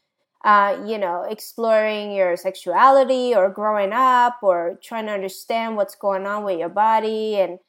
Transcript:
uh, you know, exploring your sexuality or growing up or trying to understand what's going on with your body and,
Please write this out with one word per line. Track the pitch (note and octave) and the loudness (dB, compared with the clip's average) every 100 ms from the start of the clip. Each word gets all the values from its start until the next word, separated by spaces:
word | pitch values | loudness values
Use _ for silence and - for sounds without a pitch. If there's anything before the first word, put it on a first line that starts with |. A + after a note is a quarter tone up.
| _ _ _ _ G#3+ | _ _ _ _ 4
uh, | G#3 G3+ F3+ G#3 | 4 4 0 -6
you | A3 | -4
know, | F#3 F3 | -4 -4
exploring | G3+ G#3+ - - A3+ A3 G#3+ G#3+ G#3 | -6 -10 -12 -4 0 2 2 -2 -4
your | G3+ F3+ F3 | -2 0 0
sexuality | F#3+ F#3 F3+ F3+ C4+ C4+ B3+ C4 B3 A#3+ | -4 -6 -2 4 6 6 4 0 0 2
or | C#4+ | 2
growing | B3 G#3+ G#3+ G3 | 0 -2 -2 -2
up | A3+ C4 B3 A#3+ A#3+ | 0 2 4 2 0
or | G3 F3 E3+ - | 0 0 -2 -8
trying | - A3+ G#3+ | -10 -10 -6
to | |
understand | G3+ F#3+ - - A3+ A3+ G#3+ | -6 -8 -10 -6 -4 -2 -2
what's | G3+ - | -4 -4
going | G3+ F#3+ G3 | -4 -2 -4
on | G#3 G3+ | -6 -4
with | E3+ | -4
your | E3+ | -4
body | G3 A3 A3 A3 A3 A3 G#3 | 0 2 2 0 -4 -2 -2
and, | F3 F3+ | -2 -4